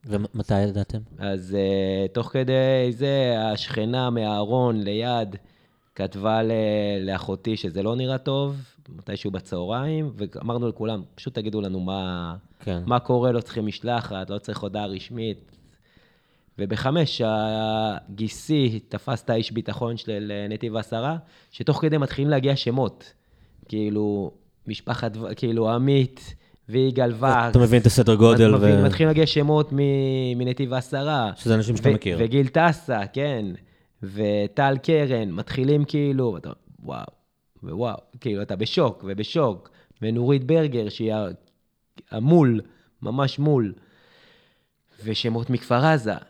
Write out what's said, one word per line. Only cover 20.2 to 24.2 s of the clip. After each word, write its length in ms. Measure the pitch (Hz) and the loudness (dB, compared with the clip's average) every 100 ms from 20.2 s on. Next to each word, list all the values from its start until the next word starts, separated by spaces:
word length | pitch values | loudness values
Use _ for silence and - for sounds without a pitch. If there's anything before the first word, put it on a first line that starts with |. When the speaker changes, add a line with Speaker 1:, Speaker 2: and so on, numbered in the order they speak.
| 104 101 | -6 -8
Speaker 2:
אה, 120 | 101 | -8
נתיב 280 | 107 120 110 | -8 -6 -6
עשרה, 420 | 107 113 131 165 - _ _ | -6 -6 -4 -6 -12 _ _
שתוך 300 | - 123 139 | -6 0 2
כדי 160 | 156 151 | 2 2
מתחילים 320 | 135 - 143 | -2 0 2
להגיע 260 | 143 135 135 | 2 2 0
שמות. 580 | - 127 113 - - _ _ _ _ _ - | 0 0 -2 -4 -20 _ _ _ _ _ -8
כאילו, 640 | 107 107 104 104 101 | -4 -2 0 -2 -2